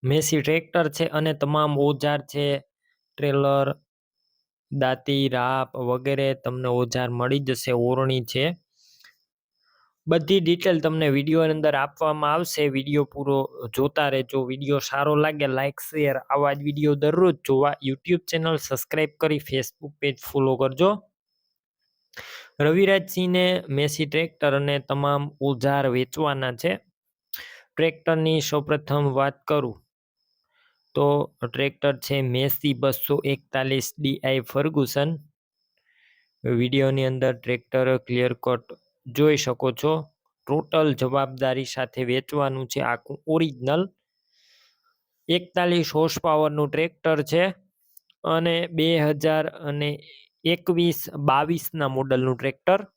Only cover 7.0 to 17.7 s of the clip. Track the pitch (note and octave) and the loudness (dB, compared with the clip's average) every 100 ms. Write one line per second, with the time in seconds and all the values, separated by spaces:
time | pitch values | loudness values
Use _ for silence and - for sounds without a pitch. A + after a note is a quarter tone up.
7 | B2 A#2+ B2 C#3 C3+ B2+ - B2 A#2+ B2+ | -2 -2 0 0 0 -4 0 0 2 2
8 | C3 C3 A#2 C3+ D3 F3 _ _ _ _ | 0 0 -2 -2 -2 -4 _ _ _ _
9 | - _ _ _ _ _ _ _ _ _ | -20 _ _ _ _ _ _ _ _ _
10 | - E3+ D3 G3 E3 F3 F#3+ E3+ D#3+ D#3+ | 0 0 2 2 2 0 2 2 0 0
11 | D3+ C#3 C#3+ D#3+ D#3+ D#3 D3+ C#3+ C#3 - | 2 2 2 2 2 2 2 2 -2 -2
12 | D#3 D3+ D3 D#3 F3 - D3 C3+ C#3 D3 | -2 0 0 0 -2 0 0 0 0 0
13 | C#3+ - C#3 C#3 C3 - A#2+ B2 C#3 - | 0 -4 0 0 0 -8 -8 -2 0 0
14 | C#3+ C3+ B2 C#3 B2+ C3 C#3 C#3+ - C3+ | 0 0 -2 -4 -4 -6 -2 -2 -2 -2
15 | C#3+ D3+ D3+ D3+ C#3 C3 C#3 - - D#3 | 2 2 2 0 -2 0 -4 -6 -10 -2
16 | D3 C3 - C#3 C#3+ C#3+ C#3+ C#3+ D3 C#3+ | 0 -2 -2 0 0 0 -4 0 0 2
17 | D3 D#3+ F#3 D3 - C3 C#3+ | 2 4 2 2 0 2 2